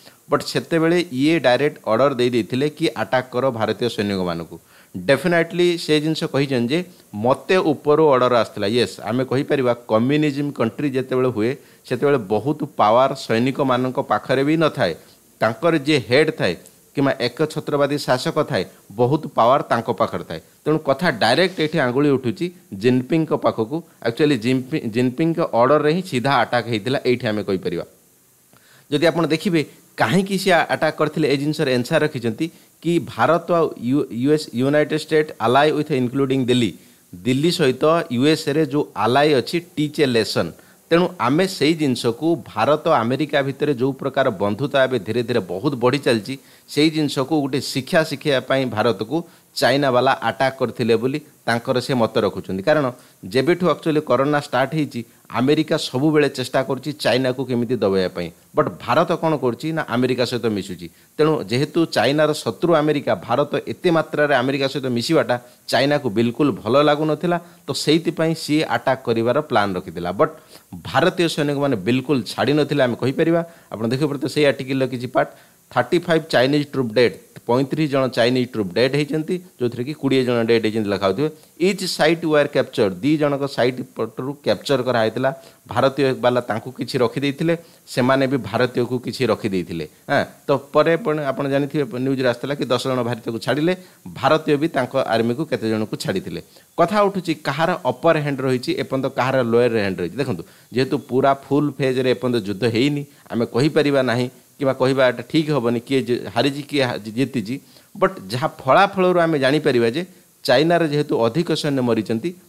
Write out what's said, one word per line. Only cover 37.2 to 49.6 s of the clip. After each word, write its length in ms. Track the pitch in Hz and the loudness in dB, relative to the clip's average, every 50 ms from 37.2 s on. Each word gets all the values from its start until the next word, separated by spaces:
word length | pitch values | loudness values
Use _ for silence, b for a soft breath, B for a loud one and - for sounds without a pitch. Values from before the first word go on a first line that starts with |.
| 90 117 131 135 147 175 | -2 -2 0 2 0 0
ସହିତ 340 | 165 - 156 131 127 131 - 151 165 170 160 - | 0 2 2 0 2 2 2 2 2 2 0 -2
ୟୁ 120 | 127 117 135 | -2 0 2
ଏସ୍ 180 | 151 160 151 - 151 | 2 2 2 0 -2
ଏରେ 160 | 139 156 160 | 0 0 0
ଯୋଉ 180 | 135 135 147 135 - - | 0 0 -2 -2 -2 -4
ଆଲାଏ 340 | 92 104 113 123 139 147 156 147 | -2 0 2 4 4 4 4 4
ଅଛି, 220 | 127 113 - - 170 170 - | 2 0 0 -4 -6 -6 -6
ଟିଚ୍ 300 | - - 151 147 147 - | -6 -4 -4 -4 0 0
ଏ 60 | 147 | 0
ଲେସନ୍। 440 | 131 120 113 107 - - 123 95 78 - b b b b b b _ | 2 2 2 0 0 0 -2 -2 -4 -6 b b b b b b _
ତେଣୁ 160 | 160 170 180 170 - - | 2 2 2 0 -2 -2
ଆମେ 260 | - 120 139 160 190 | -2 0 2 2 0
ସେଇ 280 | 185 190 - 147 147 170 | 0 0 0 0 0 0
ଜିନିଷକୁ, 540 | 156 156 135 123 123 - 120 113 - 151 165 170 143 101 | 0 0 -2 -2 0 -2 -4 -4 -2 -2 -2 -2 -2 -4
ଭାରତ 400 | - - 107 113 139 151 151 - 165 156 | -8 -4 -2 2 2 2 2 2 2 2
ଆମେରିକା 480 | 127 113 117 131 135 156 143 151 143 135 | 2 2 0 0 -2 -2 0 0 0 0
ଭିତରେ 300 | 139 131 - 147 143 143 | -2 -2 -2 -2 -2 0
ଯୋଉ 180 | 113 123 139 131 | 0 0 -2 -2
ପ୍ରକାର 340 | - - 143 131 143 135 131 | -2 -6 -4 0 0 0 0
ବନ୍ଧୁତା 480 | 107 87 104 101 104 98 135 135 - 139 131 | 0 0 -2 -2 -2 -2 -4 -2 2 2 2
ଏବେ 140 | 123 131 120 | 2 0 -2
ଧୀରେ 240 | 90 107 107 123 120 | -2 -2 -2 -2 -2
ଧୀରେ 180 | 110 120 113 | 0 -2 -2
ବହୁତ 320 | 95 87 90 92 - 156 139 | -2 -2 -6 -4 -2 -4 -2
ବଢ଼ି 240 | 120 113 123 135 143 | 2 2 2 2 2
ଚାଲିଛି, 360 | 139 143 123 113 98 127 135 135 b b b b b b | 2 0 0 0 0 -4 -10 -12 b b b b b b
ସେଇ 180 | - 143 151 165 | 0 2 2 2
ଜିନିଷକୁ 440 | 151 156 151 139 - 143 131 135 160 151 | 2 0 -2 -2 -2 -2 -2 0 0 0
ଗୋଟେ 180 | 139 139 139 135 | 0 0 -2 -4
ଶିକ୍ଷା 400 | 113 - - - - - - 165 156 | -4 -4 -6 -6 -6 0 0 0 0
ଶିଖେଇବା 360 | 156 147 131 - 151 139 127 | 0 -4 -4 -2 0 0 0
ପାଇଁ 220 | 123 - 135 135 135 | 0 0 0 0 0
ଭାରତକୁ 500 | 123 104 104 110 120 110 95 110 104 135 170 170 B B B B B _ | -2 -2 0 0 0 0 0 -4 -4 -4 -6 -6 B B B B B _
ଚାଇନା 320 | - | 0